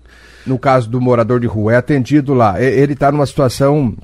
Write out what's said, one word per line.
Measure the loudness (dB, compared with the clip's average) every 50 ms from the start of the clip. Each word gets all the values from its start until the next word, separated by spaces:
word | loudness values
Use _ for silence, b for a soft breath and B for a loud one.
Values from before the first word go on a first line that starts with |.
| B B B B B B B B B
No | -6 -6 -2
caso | 0 0 2 0 0 -2
do | -4 -2
morador | 0 0 2 2 2 0 0 0
de | -2
rua, | -2 -4 -2 0 0
é | 0
atendido | 0 0 0 -2 -2 0 0 0 0 0 2 2
lá, | 2 2 2 0 0
e-, | 0
ele | 0 2 2 2 0 0
tá | 0 0 0
numa | 0 0 -2
situação | -2 -2 -2 -2 -2 0 0 0 2 2 2 0 -2 -4 -6